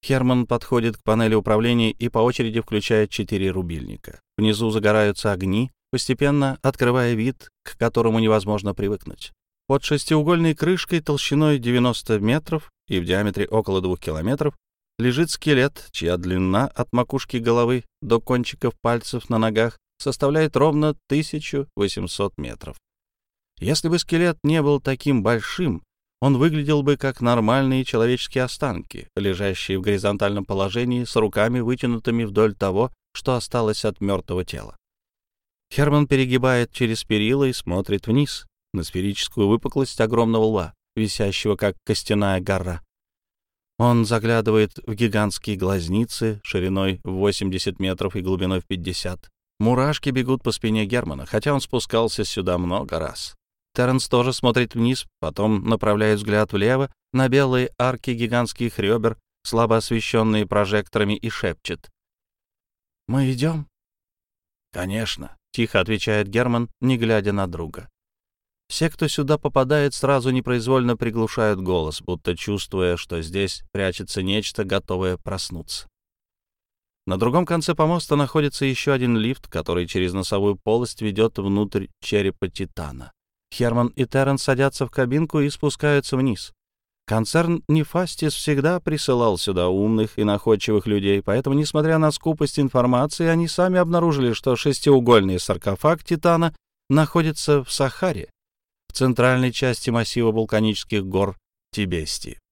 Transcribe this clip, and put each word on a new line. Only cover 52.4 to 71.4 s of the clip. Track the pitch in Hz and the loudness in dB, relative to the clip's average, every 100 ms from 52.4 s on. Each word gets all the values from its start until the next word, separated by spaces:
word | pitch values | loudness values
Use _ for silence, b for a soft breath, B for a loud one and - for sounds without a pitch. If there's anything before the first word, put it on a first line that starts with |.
| 90 87 | -2 0
много | 87 95 69 82 | 0 -2 -4 -6
раз. | 80 - - - _ _ _ | -6 -10 -14 -16 _ _ _
Терренс | - 123 131 - | -2 0 0 2
тоже | 123 123 | 2 2
смотрит | 127 127 117 120 | 0 0 2 0
вниз, | 120 117 127 - _ | 0 0 0 -6 _
потом | 80 76 104 107 | -8 -2 0 0
направляет | 110 113 107 104 107 104 | 0 0 2 2 2 2
взгляд | 107 104 110 | 2 0 0
влево | 101 104 131 139 _ _ | 0 2 2 -2 _ _
на | 127 131 | 0 2
белые | 131 135 127 123 - | 4 2 2 -2 -2
арки | 123 123 - | -2 -2 -4
гигантских | 120 117 120 120 - 120 - | -2 0 0 0 -2 -6 -2
ребер, | 98 113 110 113 _ _ | 0 2 0 -4 _ _
слабо | - 113 117 113 | -4 0 4 2
освещенные | - 117 - 117 110 107 | 2 -2 0 0 2 2
прожекторами, | 101 104 101 104 98 - 104 | 0 0 2 0 -2 -2 0
и | 104 113 | -2 -4
шепчет: | - 101 82 - 87 - _ _ _ _ _ _ _ _ _ _ _ - | -4 -4 -4 -8 -10 -12 _ _ _ _ _ _ _ _ _ _ _ -4
«Мы | 131 131 | 0 0
идем?» | 127 147 160 143 _ _ _ _ _ _ _ _ _ _ | 0 -2 -2 -8 _ _ _ _ _ _ _ _ _ _
«Конечно», — | - 92 104 110 - 71 - _ | -10 -6 -4 -4 -8 -12 -18 _
тихо | - 113 101 | -4 0 0
отвечает | 92 107 - 107 98 | 0 0 0 0 0
Герман, | 104 127 117 120 - | 0 2 0 -2 -2
не | 127 131 | 0 0
глядя | 113 110 101 | 2 2 2
на | 101 98 | -2 -2
друга. | 85 82 85 - _ _ _ _ _ _ _ _ | -6 -10 -12 -18 _ _ _ _ _ _ _ _
Все, | - 165 | -2 -2
кто | - 156 | 0 -2
сюда | - 139 151 | 0 0 0
попадает, | - - 131 151 143 | 2 0 2 2 2
сразу | - 135 139 127 | 0 2 2 2
непроизвольно | 127 123 123 113 131 123 117 | 0 0 -2 2 2 2 0
приглушают | 120 113 113 - | 0 0 -2 0